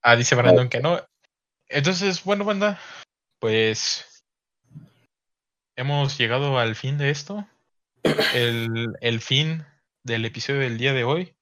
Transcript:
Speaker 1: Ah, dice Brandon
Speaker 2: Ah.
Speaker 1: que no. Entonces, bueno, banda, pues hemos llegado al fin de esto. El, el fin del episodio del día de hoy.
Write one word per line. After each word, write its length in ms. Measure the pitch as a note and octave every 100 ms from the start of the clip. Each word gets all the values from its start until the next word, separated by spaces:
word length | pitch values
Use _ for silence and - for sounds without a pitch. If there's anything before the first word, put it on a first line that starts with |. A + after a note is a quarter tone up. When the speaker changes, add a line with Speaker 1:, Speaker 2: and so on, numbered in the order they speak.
Speaker 1:
Ah, 140 | B2 A#2+
dice 180 | B2
Brandon 320 | B2 A#2+ B2+ B2
Speaker 2:
Ah. 40 |
Speaker 1:
que 100 | A#2+
no. 200 | D3 F3 - _ _ _ _ _ _
Entonces, 560 | D3 D3 F3+ G3 F3
bueno, 200 | F#3 G3+
banda, 360 | G3+ G3+ G#3 F#3+ - - - _ _ _
pues 840 | A2+ A2 A2 A2 - - - - _ _ _ _ _ - - _ _ _ _ _ _ _ _ -
hemos 400 | C3+ C#3+ C#3 -
llegado 400 | A2+ B2 C#3+ C3
al 160 | A2+
fin 220 | G#2+ C3+ C#3+
de 120 | C#3+
esto. 360 | C#3+ - G#3 G3+ _ _ _ _ _ - - -
El, 540 | B2 A#2+ A#2 A2+ A2+ A#2 -
el 180 | A#2+ A2+
fin 440 | - C3+ D#3+ D#3+ D3+ _ _ _
del 220 | A#2 A2+
episodio 360 | A2+ A2 - C#3
del 180 | C3 A#2
día 160 | C3
de 100 | C3+
hoy. 300 | A#2+ D#3+ F3+ _